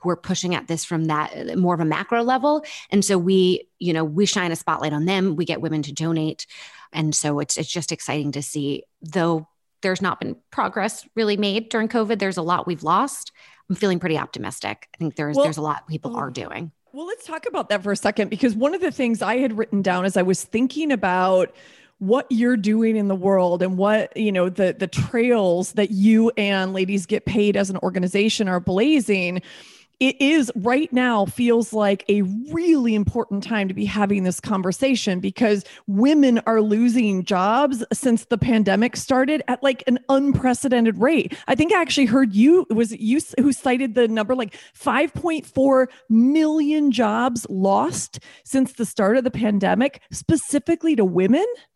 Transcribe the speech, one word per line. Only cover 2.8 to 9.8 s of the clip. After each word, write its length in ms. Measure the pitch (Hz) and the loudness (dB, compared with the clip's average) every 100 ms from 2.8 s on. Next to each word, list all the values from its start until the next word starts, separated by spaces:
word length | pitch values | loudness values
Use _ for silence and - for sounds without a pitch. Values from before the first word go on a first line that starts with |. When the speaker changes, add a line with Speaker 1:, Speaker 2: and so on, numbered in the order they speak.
| - | -2
Speaker 1:
And 140 | 202 | 0
so 120 | 190 190 | 2 0
we, 500 | 175 190 185 185 - _ | 2 4 4 2 -4 _
you 140 | 175 | -4
know, 120 | 160 | -2
we 220 | 160 151 202 | -2 0 0
shine 260 | 208 175 | 0 -2
a 40 | 165 | -4
spotlight 360 | - 156 156 | -4 -4 -2
on 100 | 151 | -2
them. 320 | 165 196 190 156 | 0 0 0 -2
We 80 | |
get 160 | 165 160 | -4 -4
women 220 | 156 156 | -4 -4
to 100 | 143 | -6
donate. 540 | 139 160 165 156 - - - - - - | -6 -4 -2 -4 -6 -14 -18 -20 -20 -12
And 220 | 151 156 | -4 -2
so 240 | 151 151 143 | -2 -2 -4
it's, 160 | 147 - | -4 -6
it's 140 | 156 | -6
just 220 | 175 151 | -6 -8
exciting 400 | 160 - 147 147 | -8 -6 -4 -4
to 100 | 139 | -6
see, 420 | 147 156 143 139 - _ | -8 -6 -6 -6 -10 _
though 440 | 165 180 170 160 156 _ _ _ | -8 -2 -2 -2 -6 _ _ _